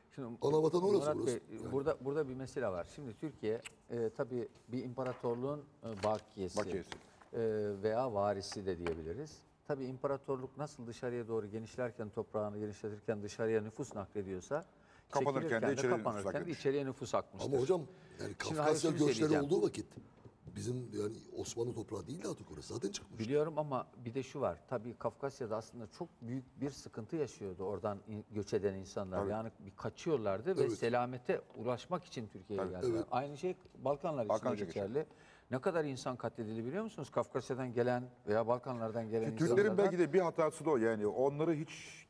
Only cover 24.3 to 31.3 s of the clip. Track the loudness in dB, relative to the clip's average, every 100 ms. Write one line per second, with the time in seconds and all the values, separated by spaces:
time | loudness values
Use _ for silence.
24.3 | 0 0 0 -4 -4 -4 -4 -4 -2 -6
25.3 | -4 -4 -2 -4 -12 -14 -10 -10 -10 -6
26.3 | -6 -6 -6 -6 -6 -12 -10 -6 -2 -2
27.3 | -4 -8 -4 -4 0 0 -2 -6 -10 -6
28.3 | -6 0 2 2 0 -6 -6 -2 0 0
29.3 | 0 -4 -8 -16 -6 -6 -4 0 2 2
30.3 | 0 0 2 2 4 2 4 2 -4 0